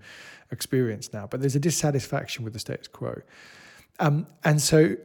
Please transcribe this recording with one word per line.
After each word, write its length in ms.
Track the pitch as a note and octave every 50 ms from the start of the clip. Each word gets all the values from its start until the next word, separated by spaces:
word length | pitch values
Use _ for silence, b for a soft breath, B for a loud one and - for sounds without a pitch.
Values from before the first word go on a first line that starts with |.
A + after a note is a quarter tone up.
| B B B B B B B B B B
experience 600 | - - - - - B2+ B2+ A2+ G#2+ G#2 - -
now, 140 | - G#2 G2+
but 140 | G#2+ - B2+
there's 160 | C3+ C#3 B2+
a 40 | C#3+
dissatisfaction 840 | C#3+ F3 - - - D3+ C#3+ C3 - - C#3+ C#3+ - - - - A#2
with 80 | A2
the 80 | A2+ G#2+
status 260 | - - - - -
quo. 340 | - - - A#2+ A#1+ - - - B B B B B B B B B B B B B _ -
Um, 300 | F3 D3+ C#3+ D3+ - - - _ -
and 180 | D#3+ D3+ D3+
so 320 | C3+ - D#3 D#3 D#3 G#2 G2 -